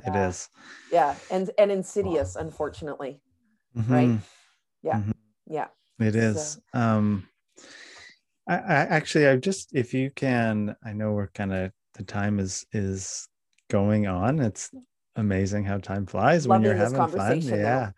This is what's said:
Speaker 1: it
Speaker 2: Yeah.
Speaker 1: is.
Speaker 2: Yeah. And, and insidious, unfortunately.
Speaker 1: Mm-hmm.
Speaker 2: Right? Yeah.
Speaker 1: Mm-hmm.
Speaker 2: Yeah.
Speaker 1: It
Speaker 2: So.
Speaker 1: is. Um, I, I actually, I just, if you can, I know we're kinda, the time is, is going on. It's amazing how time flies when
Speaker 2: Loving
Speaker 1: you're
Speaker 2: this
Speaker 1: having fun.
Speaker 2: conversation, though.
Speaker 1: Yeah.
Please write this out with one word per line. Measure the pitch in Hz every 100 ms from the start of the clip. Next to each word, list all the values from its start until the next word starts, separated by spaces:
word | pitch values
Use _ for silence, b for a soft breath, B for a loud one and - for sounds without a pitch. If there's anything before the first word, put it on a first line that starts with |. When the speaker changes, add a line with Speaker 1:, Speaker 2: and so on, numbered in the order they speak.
| -
Speaker 1:
it |
Speaker 2:
Yeah. | 98
Speaker 1:
is. | 92 87 - B B B B
Speaker 2:
Yeah. | 170 147 - -
And, | 190 190 -
and | 202
insidious, | 196 185 208 190 160 139 -
unfortunately. | 160 147 151 - 156 135 139 143 _ _ _ _ _ 120
Speaker 1:
Mm-hmm. | 110
Speaker 2:
Right? | 127 123 113 b b b b _ _
Yeah. | - 110
Speaker 1:
Mm-hmm. | 104 110 _ _ -
Speaker 2:
Yeah. | 151 - _ _ _
Speaker 1:
It | 110 110
Speaker 2:
So. |
Speaker 1:
is. | 113 104 123 - _
Um, | 127 113 110 104 101 87 _ _ B B B B B B B _ _ -
I, | 180
I | 185 147 160 160
actually, | - 160 143
I | 131
just, | 190 190 -
if | 143 117
you | 131 135
can, | - 135 123 113 107 104 -
I | 113
know | 104 107
we're | 104 98
kinda, | - 101 95 92 - _
the | -
time | 101 101 101 104
is, | 95 - -
is | 110 98 95 92 - - _ _ _ _
going | 104 101 107 101
on. | 92 104 156
It's | 117 - - - - _ _ -
amazing | 107 95 95 104
how | 101 101
time | - 98 95
flies | 95 113 170 151
when |
Speaker 2:
Loving | -
Speaker 1:
you're | 110
Speaker 2:
this | -
Speaker 1:
having | 107 135 -
fun. | - 98 143
Speaker 2:
conversation, | 147 110
though. | 104
Speaker 1:
Yeah. | 131 110